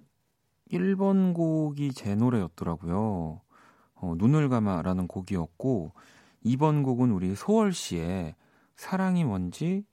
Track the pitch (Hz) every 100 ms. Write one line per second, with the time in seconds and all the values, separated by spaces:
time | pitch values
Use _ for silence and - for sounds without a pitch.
0 | - _ _ _ _ _ _ 175 185 190
1 | 196 196 185 170 165 156 151 143 143 127
2 | 101 104 123 120 85 - 85 82 85 95
3 | 110 92 80 80 - _ - _ _ _
4 | 90 82 113 156 143 120 104 87 87 92
5 | 87 98 90 95 80 - 135 110 76 -
6 | - - _ _ 113 131 156 151 135 123
7 | 127 95 92 98 - 220 208 170 - 85
8 | 82 92 80 - _ _ _ - - 190
9 | 185 180 143 95 90 - 160 196 208